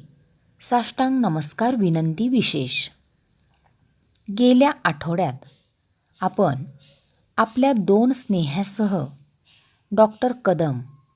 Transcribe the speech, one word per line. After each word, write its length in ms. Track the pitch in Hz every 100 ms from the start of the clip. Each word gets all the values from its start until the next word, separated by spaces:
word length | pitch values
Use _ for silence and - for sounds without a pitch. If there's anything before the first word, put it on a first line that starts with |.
| - _ _ _ _ _ -
साष्टांग 500 | 240 240 - 262 262
नमस्कार 560 | 220 156 147 - 233 262
विनंती 520 | 190 160 160 160 240
विशेष. 640 | 254 - 151 127 - - - _ _ _ _ _ _ _ _ _ _ _ _ - 202
गेल्या 320 | 247 247 277 294
आठवड्यात 500 | 175 143 165 170 165 127 - _ _ _ _ _ _ -
आपण 420 | 185 - 185 131 143 - _ _ _ _ _ -
आपल्या 360 | 220 254 269
दोन 380 | 254 175 202 247
स्नेहासह 960 | 262 - 190 151 147 196 - 208 190 135 - _ _ _ _ _ _ -
डॉक्टर 420 | 202 220 214 254
कदम 460 | 247 196 165 160 127 123 - _